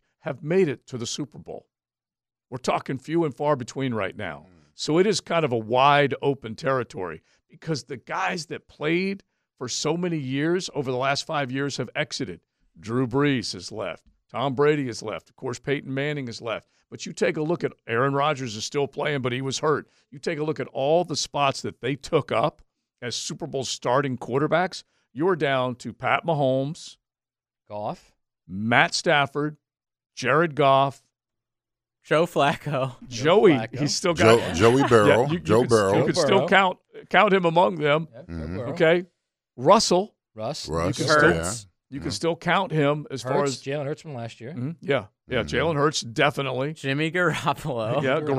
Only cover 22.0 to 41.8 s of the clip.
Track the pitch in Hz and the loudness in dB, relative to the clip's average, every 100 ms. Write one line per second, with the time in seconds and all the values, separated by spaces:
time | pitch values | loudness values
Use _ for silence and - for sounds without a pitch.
22 | - 151 - 113 123 - _ _ _ _ | 0 0 2 0 0 -4 _ _ _ _
23 | 123 - - 160 151 139 120 - 135 131 | -10 -8 -8 -10 -8 -6 -6 -6 0 0
24 | 139 120 - 131 151 165 180 - - _ | 0 -4 -4 -2 0 0 0 -6 -18 _
25 | _ 240 185 165 147 131 127 120 120 - | _ -2 0 2 0 0 -2 -4 -10 -6
26 | 120 - 170 151 135 131 139 175 - - | 0 0 0 0 0 0 -2 -8 -16 -20
27 | _ _ _ _ _ _ _ 104 110 175 | _ _ _ _ _ _ _ -10 -8 -10
28 | _ _ _ _ - 95 110 123 165 - | _ _ _ _ -12 -6 2 2 2 0
29 | - 147 139 143 151 151 _ _ _ _ | 2 2 2 -2 -4 -6 _ _ _ _
30 | _ - 123 143 170 139 139 135 139 - | _ -6 0 2 2 2 4 6 2 -2
31 | _ _ _ _ _ _ _ _ _ _ | _ _ _ _ _ _ _ _ _ _
32 | - 151 170 165 143 - 147 139 131 - | 0 0 2 2 2 0 -4 -4 -4 -8
33 | - 117 151 202 214 127 113 120 147 - | -14 -2 4 6 6 6 0 -4 -2 0
34 | 180 156 110 117 92 82 113 131 131 117 | -2 4 6 6 4 4 6 6 6 8
35 | 101 107 143 175 - 110 123 113 98 104 | 8 6 4 -2 2 2 4 4 4 4
36 | 156 - - 196 165 196 190 - _ - | 2 2 4 2 4 4 4 -2 _ -20
37 | - 185 208 190 170 165 202 170 147 156 | 0 4 6 4 4 4 2 2 2 2
38 | 160 - - 82 78 92 123 170 160 175 | 0 -12 -12 -8 -6 -6 -6 2 4 4
39 | 185 _ _ _ _ - 139 214 - 180 | 0 _ _ _ _ 0 4 4 4 2
40 | 208 _ _ 110 113 156 - 80 87 120 | 0 _ _ -10 -8 -8 -6 -2 -2 -2
41 | 151 151 151 82 85 113 - _ | 2 6 6 4 -2 -6 -12 _